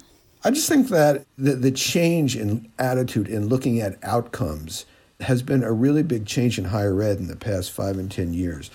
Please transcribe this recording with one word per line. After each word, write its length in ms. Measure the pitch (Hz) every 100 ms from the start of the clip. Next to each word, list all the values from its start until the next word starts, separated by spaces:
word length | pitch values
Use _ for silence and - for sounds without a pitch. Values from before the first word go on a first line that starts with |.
| - _ _ _
I 80 | 202
just 160 | 294 -
think 220 | 302 247
that 360 | 175 147 139 - -
the, 160 | 135
the 180 | 127 131
change 640 | 131 - 175 170 170 143 113
in 340 | 107 107 - -
attitude 520 | 127 127 127 117 98
in 180 | 107 104
looking 320 | 131 131 117
at 180 | 101 -
outcomes 840 | 98 117 117 - 90 76 78 - - _ _ -
has 200 | - 123
been 220 | 127 135
a 80 | 113
really 320 | 110 135 151
big 220 | 160 117 104
change 340 | - 120 110
in 60 | 92
higher 360 | 107 101 95
ed 160 | 107 98
in 120 | 87
the 80 | -
past 340 | 110 95 87
five 260 | - 98 95
and 140 | 95
ten 220 | - 87
years. 360 | 85 90 76 -